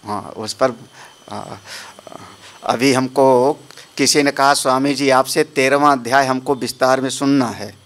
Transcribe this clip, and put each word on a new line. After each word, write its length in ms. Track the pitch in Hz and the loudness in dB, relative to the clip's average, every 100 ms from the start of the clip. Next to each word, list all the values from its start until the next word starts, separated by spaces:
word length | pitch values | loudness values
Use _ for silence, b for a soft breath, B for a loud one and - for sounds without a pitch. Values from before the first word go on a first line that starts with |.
हाँ, 180 | 104 104 - - | -8 -10 -10 -12
उस 160 | 107 | -12
पर, 200 | - 131 117 131 B B B - | -2 -4 -4 -18 B B B -16
आ, 160 | 104 - 101 B B B B - - - - B B | -14 -14 -16 B B B B -20 -20 -20 -20 B B
अभी 280 | - 117 135 | -4 0 2
हमको 600 | 131 131 131 135 127 131 151 - B B - | 2 2 2 4 4 2 -2 -12 B B -4
किसी 260 | 135 151 | 0 2
ने 80 | 143 | 0
कहा, 240 | 139 139 | 2 2
"स्वामी 400 | 143 139 127 139 | 2 0 0 0
जी, 160 | 135 139 | 0 2
आपसे 320 | 131 131 - | 2 2 -2
तेरहवाँ 480 | 151 - 135 143 147 | -2 0 0 2 2
अध्याय 340 | 135 117 135 135 | 2 2 2 2
हमको 280 | 131 131 | -2 -2
विस्तार 460 | 135 120 - 131 131 | -4 -4 -2 0 2
में 100 | 131 | -2
सुनना 360 | 127 139 139 120 | -4 0 2 0
है।" 300 | 98 98 - | -4 -14 -16